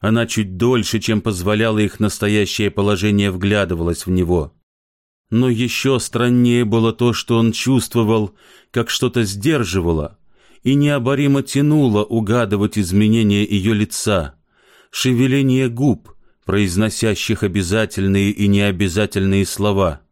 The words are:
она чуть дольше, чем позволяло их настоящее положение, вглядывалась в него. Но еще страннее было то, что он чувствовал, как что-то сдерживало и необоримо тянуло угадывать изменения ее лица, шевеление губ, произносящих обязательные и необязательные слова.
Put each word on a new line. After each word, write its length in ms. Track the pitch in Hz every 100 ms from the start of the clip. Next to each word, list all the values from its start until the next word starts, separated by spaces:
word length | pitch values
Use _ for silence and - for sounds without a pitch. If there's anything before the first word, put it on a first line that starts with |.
она 240 | 101 113 117
чуть 320 | - 101 92
дольше, 420 | 117 127 104 113
чем 220 | 98 110
позволяло 560 | 113 95 90 107 113 107
их 200 | 104 -
настоящее 720 | 107 - 104 104 101 - 104
положение, 580 | - 101 101 104 101 101
вглядывалась 760 | 92 98 104 95 87 85 82 -
в 20 |
него. 460 | 92 87 87 73 _ _ _ _ _ _ _ _
Но 180 | 110 127
еще 520 | 117 123 - 131 131
страннее 680 | - 123 123 123 123 120 117
было 260 | 113 113
то, 220 | 110 120
что 240 | 117 - 117
он 140 | 113
чувствовал, 840 | 107 - 131 - 117 110 113 104 - _ - _
как 180 | - 117
что-то 340 | - - 120
сдерживало 920 | 107 98 107 151 107 95 85 80 73 - _ _ _ -
и 100 | -
необоримо 680 | 139 147 147 120 139 143 139
тянуло 600 | 131 135 147 151 135 104
угадывать 760 | 107 113 107 120 113 101 101 -
изменения 640 | 92 95 107 113 107 101
ее 300 | 104 101 95
лица, 600 | 107 104 - - 101 73 - _ _ _ _ _
шевеление 800 | - 131 123 131 139 135 127 131
губ, 460 | 117 139 110 - - _ _ -
произносящих 1000 | 95 101 87 110 - 113 101 - 110
обязательные 880 | 104 90 87 107 107 - 98 98 98
и 160 | 104 101
необязательные 1000 | 101 101 92 98 85 104 101 95 95 95
слова. 560 | - 104 98 92 76 _